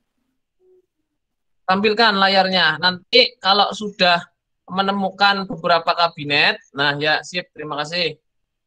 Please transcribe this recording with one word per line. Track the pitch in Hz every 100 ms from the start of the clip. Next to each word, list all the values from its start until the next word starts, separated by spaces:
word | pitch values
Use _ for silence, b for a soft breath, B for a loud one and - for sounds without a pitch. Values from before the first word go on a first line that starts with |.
| _ _ _ _ _ _ 370 370 _ _ _ _ _ _ _ _
Tampilkan | - 190 214 214 233 196
layarnya. | 190 196 185 185 160 156
Nanti | 180 180 - - - -
kalau | 190 202 196
sudah | 190 208 202 180 175 - _ _ _ -
menemukan | 180 196 196 190 - 202 196 190
beberapa | 170 170 170 170 170
kabinet, | 170 165 143 143 175 214 _ 135
nah | 147 143
ya, | 151 151
sip, | - 180 175 -
terima | 151 147
kasih. | 151 175 165 147 _ _ _ _